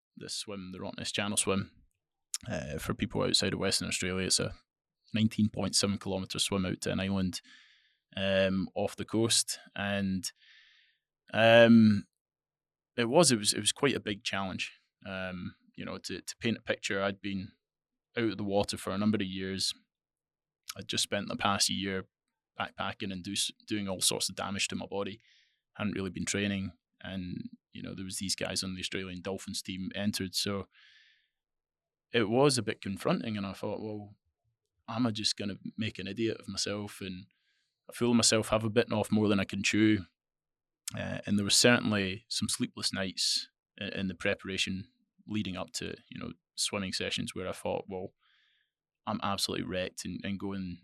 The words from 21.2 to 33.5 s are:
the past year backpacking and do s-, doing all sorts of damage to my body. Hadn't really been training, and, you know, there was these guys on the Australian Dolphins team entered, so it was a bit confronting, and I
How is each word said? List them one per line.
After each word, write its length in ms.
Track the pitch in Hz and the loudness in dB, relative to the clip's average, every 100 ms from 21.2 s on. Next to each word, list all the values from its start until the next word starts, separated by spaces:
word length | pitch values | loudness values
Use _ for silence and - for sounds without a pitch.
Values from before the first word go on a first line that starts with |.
| 98 | -4
the 80 | 95 | -2
past 340 | 101 98 - | 0 2 0
year 340 | 95 95 95 92 _ _ _ _ - | 0 -2 -4 -6 _ _ _ _ -8
backpacking 520 | 110 - 95 - 101 | -8 -4 -6 -4 -8
and 100 | 95 | -6
do 100 | 90 | -6
s-, 200 | 101 - - - | -4 -4 -6 -6
doing 200 | 107 98 | -4 -4
all 120 | 92 | 0
sorts 280 | - - - | 0 0 -4
of 60 | |
damage 320 | 95 95 98 - | -4 -6 -4 -4
to 80 | 95 | -4
my 100 | 90 | -6
body. 340 | 95 101 113 _ - _ _ _ | -6 -6 -8 _ -20 _ _ _
Hadn't 200 | - 107 | -6 -4
really 160 | - 95 | -2 -6
been 140 | 90 | -4
training, 480 | 87 101 101 98 95 - _ _ | -4 0 0 -2 -4 -10 _ _
and, 460 | - 95 90 - - - _ | -10 -8 -6 -8 -10 -14 _
you 100 | 101 | -14
know, 120 | 92 | -12
there 100 | 95 | -10
was 140 | 95 98 | -8 -6
these 160 | 95 | -4
guys 280 | - 92 92 | -4 -2 -2
on 120 | 95 | -4
the 60 | 92 | -6
Australian 420 | 87 98 95 90 | -6 -6 -6 -8
Dolphins 400 | 98 98 - 95 | -6 -6 -6 -8
team 280 | - 92 92 | -6 -6 -6
entered, 400 | 95 104 98 95 | -2 -2 -2 -2
so 320 | - - 101 92 _ - - _ _ _ _ _ _ _ _ _ _ _ | -2 -2 -2 -6 _ -20 -20 _ _ _ _ _ _ _ _ _ _ _
it 160 | 120 101 | 0 2
was 280 | 117 147 123 | 4 4 4
a 60 | |
bit 180 | 110 - | -2 -6
confronting, 560 | 98 95 - 180 117 107 | -6 -4 -2 -2 -2 -4
and 80 | |
I 80 | 98 | -6